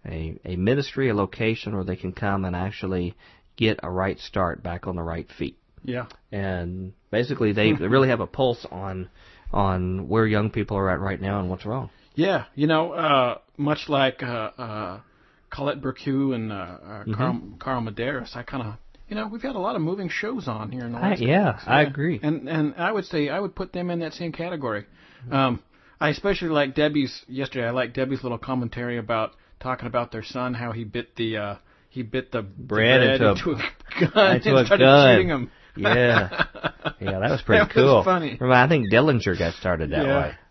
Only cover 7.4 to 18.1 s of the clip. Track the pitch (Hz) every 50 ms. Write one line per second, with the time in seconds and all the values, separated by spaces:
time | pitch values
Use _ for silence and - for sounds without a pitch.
7.4 | 120 107 101 107 107 110 104 - 82 98 123 135 135 131 123 113 92 - - -
8.4 | 135 123 117 - - - - 90 98 95 95 92 90 - _ - - - - -
9.4 | _ - - - 101 95 92 92 90 92 92 95 90 62 98 113 110 110 107 104
10.4 | 107 107 - 113 101 - 107 98 98 95 90 73 98 98 95 - 92 98 101 101
11.4 | 95 90 92 90 - 107 113 135 120 107 _ _ _ _ _ - 165 190 185 139
12.4 | 107 - _ 139 147 156 160 156 156 156 147 - 165 156 143 135 127 123 113 -
13.4 | _ _ _ - 143 147 151 - - - 147 139 135 127 123 - 135 120 120 117
14.4 | 110 107 - - 123 113 107 107 107 90 92 107 - _ _ _ _ _ _ _
15.4 | _ _ - - 139 143 - 143 135 135 127 - - 143 135 135 139 135 127 117
16.4 | 110 110 104 98 90 87 90 - - 92 104 104 104 107 107 104 127 - - 233
17.4 | - - - - - 131 131 123 113 113 104 117 117 131